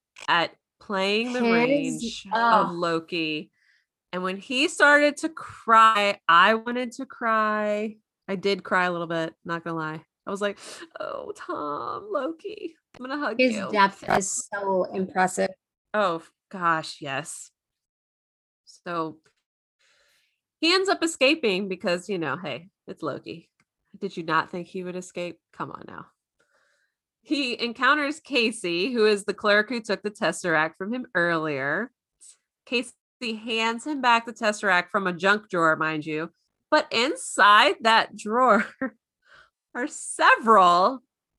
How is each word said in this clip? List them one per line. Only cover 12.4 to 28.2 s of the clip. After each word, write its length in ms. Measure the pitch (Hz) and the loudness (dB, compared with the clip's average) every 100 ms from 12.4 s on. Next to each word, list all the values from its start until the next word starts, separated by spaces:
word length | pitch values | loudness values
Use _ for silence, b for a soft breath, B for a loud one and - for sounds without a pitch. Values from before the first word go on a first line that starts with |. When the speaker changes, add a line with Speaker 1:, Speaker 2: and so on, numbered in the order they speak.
| 415 - 330 - _ - | -14 -12 -14 -16 _ -16
Speaker 1:
I'm 60 | 254 | -10
gonna 180 | 294 | -6
hug 160 | 277 226 | -4 0
Speaker 2:
His 160 | 254 214 | 0 0
Speaker 1:
you." 140 | 190 | -2
Speaker 2:
depth 320 | 208 196 - - | 2 2 2 -2
is 380 | 190 190 - - | 0 0 -8 -8
so 320 | 202 196 185 180 | -6 -2 0 -2
impressive. 560 | 202 190 190 185 - 190 190 _ _ _ | -4 -4 0 0 0 -4 -6 _ _ _
Speaker 1:
Oh, 280 | 214 196 165 - _ _ | -2 -2 -2 -10 _ _
gosh, 460 | 190 170 160 156 - | -4 0 0 -2 -10
yes. 480 | 147 135 170 - - _ _ _ _ _ _ _ _ _ _ _ _ - 185 | -8 -8 -8 -14 -18 _ _ _ _ _ _ _ _ _ _ _ _ -18 -8
So 320 | 170 160 151 _ _ _ _ _ _ _ _ _ _ _ _ _ _ | -6 -6 -10 _ _ _ _ _ _ _ _ _ _ _ _ _ _
he 140 | 320 | 2
ends 160 | 370 381 | 2 2
up 140 | 349 | 0
escaping 640 | 330 - 269 311 226 185 202 | -2 0 2 2 0 -2 -4
because, 420 | 185 202 175 180 | -6 -4 -4 -4
you 100 | 190 | -6
know, 180 | 151 147 | -4 -6
hey, 320 | 175 123 180 _ - | -8 -10 -14 _ -20
it's 140 | - | -12
Loki. 480 | 156 - - 165 - _ _ _ _ 190 | -10 -10 -12 -16 -20 _ _ _ _ -12
Did 180 | 196 185 | -10 -8
you 80 | |
not 280 | 165 160 156 | -4 -2 -2
think 160 | 180 175 | -8 -10
he 160 | 190 | -12
would 120 | 180 180 | -10 -10
escape? 440 | 180 - 175 170 _ | -12 -10 -10 -12 _
Come 180 | - 147 | -14 -12
on 120 | - - | -14 -16
now. 200 | 90 - _ _ _ _ _ _ _ _ _ _ _ | -18 -18 _ _ _ _ _ _ _ _ _ _ _
He 380 | - 285 262 - | -6 -4 -2 -4
encounters 600 | 240 226 254 302 285 | -6 0 2 2 0
Casey, 760 | 294 | -6